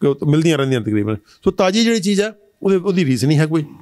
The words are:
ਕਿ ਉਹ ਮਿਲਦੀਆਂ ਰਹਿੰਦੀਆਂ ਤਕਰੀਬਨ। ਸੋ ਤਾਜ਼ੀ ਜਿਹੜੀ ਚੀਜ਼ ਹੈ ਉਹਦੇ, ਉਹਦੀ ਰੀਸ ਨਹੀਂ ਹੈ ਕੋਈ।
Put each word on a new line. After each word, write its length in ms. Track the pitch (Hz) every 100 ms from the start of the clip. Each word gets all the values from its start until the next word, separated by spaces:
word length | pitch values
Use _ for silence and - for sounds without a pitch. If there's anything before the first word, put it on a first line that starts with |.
ਕਿ 60 | 143
ਉਹ 80 | 139 147
ਮਿਲਦੀਆਂ 300 | 151 165 151
ਰਹਿੰਦੀਆਂ 240 | 135 131
ਤਕਰੀਬਨ। 340 | 107 107 104 107 - _
ਸੋ 80 | -
ਤਾਜ਼ੀ 320 | 185 190 208
ਜਿਹੜੀ 160 | 226 226
ਚੀਜ਼ 220 | 190 196
ਹੈ 120 | 208 214 _ _
ਉਹਦੇ, 120 | 196 190
ਉਹਦੀ 300 | 180 180 151
ਰੀਸ 200 | 127 131
ਨਹੀਂ 120 | 151
ਹੈ 80 | 156
ਕੋਈ। 200 | 160 147 -